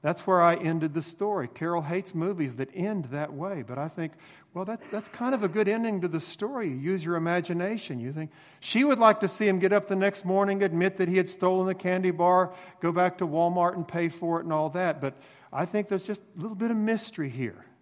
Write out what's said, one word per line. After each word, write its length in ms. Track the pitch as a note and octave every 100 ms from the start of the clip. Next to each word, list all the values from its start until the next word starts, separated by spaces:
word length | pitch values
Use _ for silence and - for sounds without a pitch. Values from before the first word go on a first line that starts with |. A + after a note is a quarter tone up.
that's 260 | D3 - -
where 140 | F#3
I 140 | E3+ E3+
ended 380 | D#3+ E3 D#3
the 80 | D3+
story. 460 | D3 - G3+ G3+ A#2+
Carol 340 | - E3 E3+
hates 320 | D3+ F3 F#3+
movies 440 | E3+ E3+ F#3 C#3+ A#2+
that 120 | C3+ F#3
end 300 | F#3+ G#3 C3+
that 280 | C#3+ D3+
way, 300 | C#3 F3 F#3+ A2+
but 120 | B2+
I 100 | D#3
think, 240 | D#3 D#3+ - - - _
well, 120 | E3+ F#3+
that, 160 | A3+ -
that's 160 | G#3 -
kind 260 | - B3
of 100 | C4
a 40 | G3+
good 220 | F#3 G3+
ending 320 | A3 A#3 G3
to 80 | F3
the 100 | E3
story. 480 | - - G#3 C#4 G3
You 80 | C3
use 300 | D3 F#3+ D#3+
your 100 | E3+
imagination. 880 | E3 F3 F3 E3+ F#3 A3+ - B2+
You 100 | A#2+
think, 180 | D3+ D#3 - - -
she 240 | - A3
would 160 | C#4+ B3
like 220 | A3+ G#3+
to 80 | G3
see 180 | - G#3+
him 120 | F#3+
get 120 | F#3+
up 160 | G3+ G3+
the 80 | F#3+
next 300 | G3 G3 F3+
morning, 360 | F#3+ G3 G3
admit 360 | G3 E3 F#3 F#3+
that 100 | F3+
he 80 | F#3
had 140 | F#3
stolen 380 | - F#3 F#3 F#3
the 60 |
candy 380 | F#3 F3+ F3+ F#3
bar, 420 | F3 F3 F3+ F3+ - - -
go 100 | E3+
back 280 | E3+ F3+ F3+
to 60 | E3+
Walmart 500 | D#3 E3+ F3+ F3 E3+
and 120 | E3
pay 220 | E3+ E3
for 320 | E3 E3+ E3
it 20 |
and 80 | E3
all 200 | D#3 D#3
that. 280 | E3 F3+ D3+
But 140 | C3+ - - - -
I 120 | C3 E3+
think 220 | G#3 G#3
there's 160 | F#3+
just 180 | F#3+ G3+ - -
a 40 |
little 160 | A3+ G3+
bit 120 | A3+
of 60 | A3
mystery 540 | G#3+ A3+ - - C#3+
here. 340 | B2 A#2+ - - _